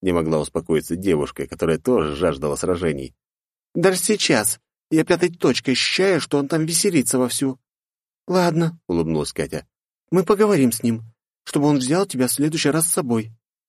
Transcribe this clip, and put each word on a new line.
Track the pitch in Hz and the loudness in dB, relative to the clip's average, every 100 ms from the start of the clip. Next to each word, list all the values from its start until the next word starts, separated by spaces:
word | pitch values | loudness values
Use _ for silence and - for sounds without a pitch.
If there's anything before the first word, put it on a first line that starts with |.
не | 95 | -2
могла | 85 80 80 | 0 2 0
успокоиться | 73 - 82 78 - 85 | -2 -6 0 -2 0 -4
девушка, | 98 80 71 - 69 | 0 0 0 -6 -10
которая | - 85 80 | -4 -2 0
тоже | - 123 78 71 | 2 2 0 0
жаждала | 85 69 73 69 | -2 0 -4 -4
сражений. | 87 87 87 71 65 - _ _ _ _ _ - | -2 -2 -2 -4 -8 -16 _ _ _ _ _ 0
Даже | 175 185 | 2 2
сейчас | - 214 - 131 104 - _ _ _ | 0 -2 2 2 0 -4 _ _ _
я | 156 160 | 0 2
пятой | 170 180 | 2 0
точкой | 175 160 123 - | 0 0 0 0
ощущаю, | 127 - - 190 175 | -2 0 0 2 2
что | - 143 | 0 -2
он | 139 | 0
там | 165 160 | -2 -2
веселится | 165 214 175 123 131 | 0 2 2 0 0
вовсю. | 127 - 135 131 _ _ _ _ _ _ - | 0 -2 -4 -4 _ _ _ _ _ _ -2
Ладно, | 185 175 160 165 170 _ | 0 2 2 0 -2 _
улыбнулась | - - 78 71 | -2 0 0 -2
Катя, | - 73 73 - _ _ _ _ | -4 -6 -6 -12 _ _ _ _
мы | 175 | -2
поговорим | 175 208 214 196 131 | 2 2 4 4 4
с | - | 2
ним, | 120 113 113 _ _ _ | -2 -4 -6 _ _ _
чтобы | - 156 143 | -6 0 2
он | 147 | 2
взял | 127 165 196 | 2 0 -2
тебя | 127 123 | -2 -2
в | |
следующий | - 151 156 147 | 0 -2 0 0
раз | 151 160 | 0 0
с | |
собой. | - 139 117 110 - _ _ | -2 0 -2 -2 -12 _ _